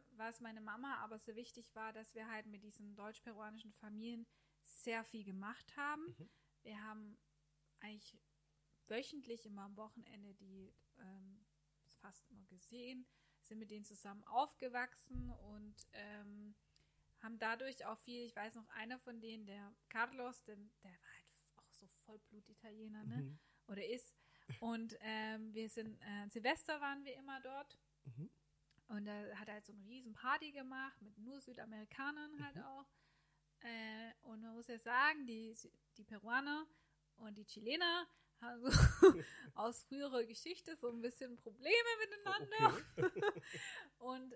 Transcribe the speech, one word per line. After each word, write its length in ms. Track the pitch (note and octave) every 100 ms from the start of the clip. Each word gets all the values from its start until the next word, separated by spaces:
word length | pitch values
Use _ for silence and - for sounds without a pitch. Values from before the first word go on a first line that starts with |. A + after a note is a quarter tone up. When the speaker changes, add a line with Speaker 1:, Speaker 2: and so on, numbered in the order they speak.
| -
Speaker 1:
Was 300 | A3 A3+ A3+
meine 200 | A3+ A3
Mama 360 | G#3+ A3 C4+ A#3
aber 200 | G#3+ A3
sehr 180 | - A3
wichtig 380 | B3 A#3+ A3+
war, 180 | A3 A3
dass 220 | G#3+ A3
wir 140 | A#3 A3
halt 160 | G#3+ G#3+
mit 160 | G#3
diesen 320 | G#3+ - G#3 G#3
deutsch-peruanischen 760 | G#3 A3 A#3+ G#3+ G#3+ A3 A3
Familien 520 | - G#3+ G#3+ A#3 A#3 A#3 _ _ _
sehr 420 | - - A#3+ A3+
viel 200 | A3 A3
gemacht 520 | G3+ F#3+ G3+ B3 - -
haben. 260 | C#4+ D4+ E4+ F4
Speaker 2:
Mhm. 120 | - - _ _
Speaker 1:
Wir 200 | - G#3
haben 360 | G#3+ G#3+ G#3 A#3 _ _ _ _ _ -
eigentlich 380 | G#3 G#3+ - - _ _ _ _ _ _ -
wöchentlich 560 | A3+ C4+ D4 A#3+ A#3 A3
immer 160 | G3+
am 140 | G3+ G3+
Wochenende 580 | G#3+ A#3 A3 G#3 G3+
die, 400 | G3 G3 F#3+ G3 - _ -
ähm, 460 | F#3+ F#3+ F#3+ G#3 - _ _ _ - -
fast 260 | G3 - -
immer 140 | G3+ F#3+
gesehen, 600 | F#3 - A#3+ B3 B3+ B3+ _ _ _
sind 160 | - A3
mit 120 | G#3
denen 140 | G#3+
zusammen 400 | G#3 G#3 G3+ G3+
aufgewachsen 1080 | - A#3 D4 - B3+ B3 B3 - - B3+ B3
und, 560 | A#3+ G#3 G#3 G#3+ - -
ähm, 640 | G#3+ G#3 G#3 G3+ G#3 G#3 G#3 _ _ _ _ _ -
haben 180 | A3+ A3+
dadurch 460 | A3+ A#3 C4+ C4 G3+
auch 120 | A3
viel, 240 | - A#3+ A#3+
ich 80 |
weiß 220 | A3 A3 A3+
noch, 120 | A3
einer 280 | A3 A3+ B3+
von 220 | B3+ A#3
denen, 260 | A3+ A3 G#3
der 280 | G3+ G3+ - -
Carlos, 540 | A3 A#3+ C4 B3 B3
der, 120 | - G3+
der 340 | G#3+ _ F#3+
war 260 | F3 - -
halt 100 | - - _ -
auch 160 | -
so 140 | - G3 -
Vollblut-Italiener, 1000 | - G#3+ - G#3+ G#3 G#3+ A3+ G#3+ A3 G#3+
ne? 180 | G#3+ A#3
Speaker 2:
Mhm. 160 | C#3 D3+ - - -
Speaker 1:
Oder 180 | G3 F#3+
ist. 300 | B3 - - - - - -
Und, 380 | A#3 A3+ A3+ A3
ähm, 540 | A3 A3 A3 A3 A3
wir 140 | G#3+ A3
sind, 320 | A#3 A3 G#3+
äh, 280 | G#3+ G3+ G3+
Silvester 500 | A#3 A#3+ D#4+ - D4+
waren 240 | C#4+ C#4
wir 100 | C#4 C4
immer 240 | C#4 C4+
dort. 380 | B3+ C#4 C#4+ - _ _
Speaker 2:
Mhm. 260 | C3+ A#2+ F#3 - _ _ _ - -
Speaker 1:
Und 160 | G#3 G#3
da 60 | G#3 G#3 G3+
hat 120 | G#3+
er 60 |
halt 100 | G#3 G#3
so 60 |
eine 120 | G#3 G3
riesen 280 | B3+ A#3+
Party 380 | A3+ B3+ D4+ D4+
gemacht, 480 | C#4+ C4 C4 C4+ -
mit 160 | G#3 G#3
nur 220 | A3+ C#4
Südamerikanern 1040 | C4 A#3 A3 G#3+ G#3+ - C#4 D4+ D4+ D4
halt 120 | C#4+ G3
Speaker 2:
Mhm. 60 |
Speaker 1:
auch. 220 | C4+ C4+ C4+ _ _ _ _ _ _ -
Äh, 520 | A#3+ A3+ A3 A3 A3+ -
und 200 | B3+ A3
man 120 | A3+
muss 120 | A3+ A#3
ja 120 | A3+
sagen, 480 | A#3 B3 D4 D#4 B3
die 280 | A3 A3+
Sü-, 160 | A3+ - - _ -
die 80 |
Peruaner 600 | G#3 G#3+ G#3 B3+ C#4+ D4+ D#4 - _ _ _ -
und 200 | A3 G#3
die 60 | G3+
Chilener 600 | - A3 D#4+ F4 E4+ E4+ - _ -
also, 240 | A#3+ A#3+ B3+
<laughs> 580 | - - - F#4 F3 - - -
aus 300 | - A3+ -
früherer 400 | - C#4 C#4+ B3
Geschichte 520 | A3+ A3+ D#4+ F#4 - D#4+
so 120 | A#3+
ein 120 | A#3
bisschen 360 | A#3+ - B3+ A#3+
Probleme 360 | A3+ G#3+ C#4+ A#4 A#4 A4
miteinander. 840 | G#4+ G#4 G4+ G4+ G#4+ G#4+ A4 - - -
Speaker 2:
Okay. 460 | - - G4+ - - -
<laughs> 360 | - - C#4+ -
Speaker 1:
Und, 340 | B3 B3+ C4